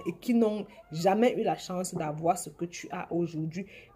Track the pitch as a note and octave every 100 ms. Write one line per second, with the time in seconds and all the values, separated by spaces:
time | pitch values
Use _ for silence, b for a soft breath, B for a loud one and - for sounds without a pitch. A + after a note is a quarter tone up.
0 | - E3+ - A#3 A3 G#3 G3+ B B D#3
1 | F3+ G3+ A3+ F3 A3 - - F3+ F3+ F3
2 | D#3 D3+ E3 F3+ - - F3 - - F3+
3 | F3+ E3+ E3+ D#3 D#3+ E3 G3 B B